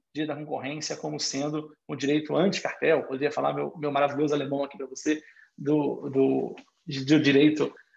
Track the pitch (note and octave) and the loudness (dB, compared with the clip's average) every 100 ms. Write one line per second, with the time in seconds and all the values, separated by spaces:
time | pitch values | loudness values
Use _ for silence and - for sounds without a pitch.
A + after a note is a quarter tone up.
0 | _ D3 D#3 D3 D3+ C#3 C3 D3+ - - | _ -8 -6 -6 -8 -8 -8 -8 -8 -8
1 | D3+ D3+ - C#3 D3 D3+ D3+ - - D3 | -8 -6 -6 -4 -4 -4 -8 -16 -10 -4
2 | C#3 D3+ D3+ D3 F#3+ - - - D3+ D3 | 0 0 0 2 2 2 -4 0 2 2
3 | - C3+ C#3+ C3+ C#3 C#3+ C#3+ D#3 D3 C#3 | 0 -2 -2 0 -2 -2 -6 -6 -2 0
4 | C#3+ C#3 D3+ D3 C#3 C#3 C#3 - C3 C3 | 0 2 0 0 -2 -4 -6 -8 -12 -6
5 | D3+ D#3 - - _ - C#3+ D3+ C#3 - | -2 -2 -4 -20 _ -8 0 2 0 -4
6 | C#3+ C3 C3+ C3+ B2 - - _ - C3+ | -2 2 4 2 -2 -8 -18 _ -8 -4
7 | C3 D3+ C3+ C3+ D3+ D3+ A#2+ - _ | 4 6 8 8 6 4 -2 -4 _